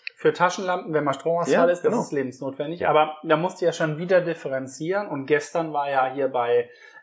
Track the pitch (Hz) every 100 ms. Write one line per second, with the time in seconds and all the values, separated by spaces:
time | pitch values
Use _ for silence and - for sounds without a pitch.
0 | - - 156 156 180 190 180 180 175 151
1 | 147 135 165 170 139 170 175 175 - 226
2 | - 143 127 123 135 139 147 170 175 151
3 | 156 - 165 156 180 - 165 - 156 151
4 | 180 185 160 160 143 131 135 - 160 202
5 | 202 143 135 147 - 175 160 147 143 135
6 | 131 139 131 127 120 120 120 - - -